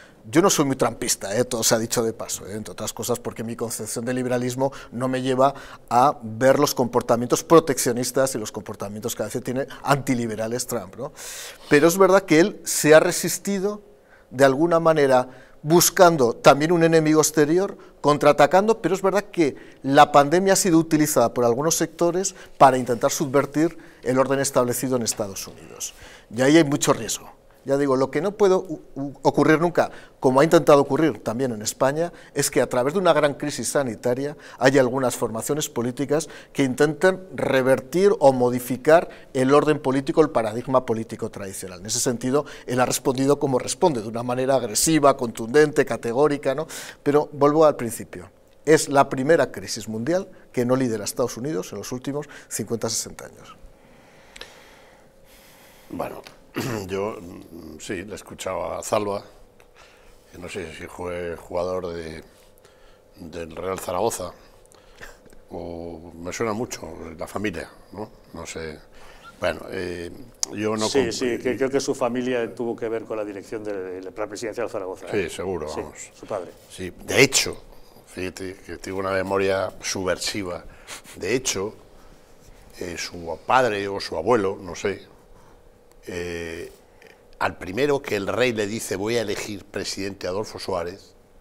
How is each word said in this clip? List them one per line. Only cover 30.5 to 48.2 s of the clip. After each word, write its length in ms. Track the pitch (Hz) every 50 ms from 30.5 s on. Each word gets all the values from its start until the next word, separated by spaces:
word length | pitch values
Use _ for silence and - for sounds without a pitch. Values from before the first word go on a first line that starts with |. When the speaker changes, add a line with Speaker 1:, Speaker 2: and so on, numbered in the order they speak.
| 170 165 - - 151 143
Speaker 1:
ocurrir 420 | 139 139 135 135 160 156 113 - -
también 300 | - 110 120 135 127 117
en 100 | 104 107
España, 500 | - - - 135 131 139 156 170 170 - - - - -
es 160 | 143 139 -
que 100 | - 151
a 80 | 123 113
través 240 | - 123 123 139 151
de 60 | 202
una 140 | 185 170 156
gran 220 | 151 147 147 139
crisis 340 | - - 147 - - 117 -
sanitaria 680 | - 151 139 123 107 95 - 123 123 127 139 143 147 - - - - -
haya 220 | 120 135 135 143
algunas 340 | 131 123 120 135 131 120 -
formaciones 540 | - 131 113 107 113 110 - 147 151 147 -
políticas 600 | - 123 117 123 123 123 143 127 143 156 160 - - - - - -
que 120 | - 139
intenten 560 | 131 123 123 147 151 151 - - 185 185 185 - - 143
revertir 800 | 123 - - 135 131 127 127 135 120 - - - 175 196 202 202 -
o 140 | 151 139 131
modificar 760 | 127 123 123 123 127 123 - 131 117 - 151 156 175 180 - - - - - -
el 220 | 131 127 131 143
orden 240 | 147 147 147 151 139
político, 440 | - 135 131 139 135 - 160 160 156
el 80 | 143
paradigma 540 | - 123 113 110 104 120 117 - 131 127 127
político 460 | - 113 110 113 - - 98 113 104
tradicional. 480 | - - 101 98 95 - - 92 90 90
En 80 | 92
ese 140 | 110 113 120
sentido, 460 | - 139 123 117 - 127 127 147 147 - - - -
él 140 | - 123 127
ha 40 | 127
respondido 540 | 120 131 - - 147 127 135 135 135 143 139
como 220 | - 139 131 123
responde, 420 | - 107 - - - 180 147 117 101
de 60 | 113
una 160 | 110 113 120
manera 320 | 123 123 127 131 127 135
agresiva, 600 | 131 113 110 104 - - 156 160 151 143 139 135
contundente, 680 | - 127 117 113 - 117 110 120 147 156 151 143 - 135
categórica, 720 | - - - - 117 113 127 147 151 147 143 143 139 131
¿no? 100 | 139 160 160 - - - - - - -
Pero 240 | 143 139 147 151 - -
vuelvo 320 | 143 139 147 147 156 160
al 120 | 151 139
principio. 520 | - 127 113 107 - 104 - - 90